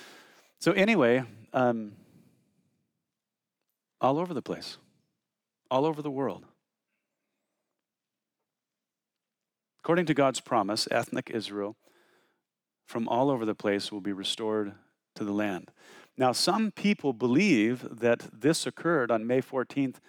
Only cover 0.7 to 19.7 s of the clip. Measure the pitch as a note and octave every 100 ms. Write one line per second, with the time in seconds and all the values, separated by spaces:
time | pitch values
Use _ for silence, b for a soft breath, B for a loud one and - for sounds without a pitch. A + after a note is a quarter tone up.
0.7 | G3 G3+ G3+ A#2+ B2+ A#2+ - - C3 B2
1.7 | A2+ G#2 G2+ b b b b _ _ _
2.7 | _ _ _ _ _ _ _ _ _ _
3.7 | _ _ _ B2+ D3 F3+ C#3 - F2 -
4.7 | - _ _ _ _ _ _ _ _ _
5.7 | C3 D#3 D3+ D3 C3+ B2+ E2+ - _ _
6.7 | _ _ _ _ _ _ _ _ _ _
7.7 | _ _ _ _ _ _ _ _ _ _
8.7 | _ _ _ _ _ _ _ _ _ _
9.7 | _ - F3 D#3 C#3+ C3+ B2 - A#2+ G2
10.7 | G#2+ - A#2 A#2 B2+ - A2+ G2 G2+ G2+
11.7 | - b b b b b b _ _ _
12.7 | _ - A#2 A2+ A#2+ C#3 B2+ G#2+ - G#2+
13.7 | G2+ - G#2 G2 F#2+ F#2+ - A2 G#2+ G2+
14.7 | G2+ _ _ _ - G#2+ G2+ G#2 F2+ -
15.7 | B B B B - C3 A2+ - G#3 G#3+
16.7 | - G3+ G3+ C#3+ A2+ B2 C3 G#3 A#2+ A2
17.7 | B2 B2+ A#2 A#2 A#2 - A2 C3+ E3 B2+
18.7 | - E3 D#3+ A#2 A2+ A#2 C3 - C3+ A#2+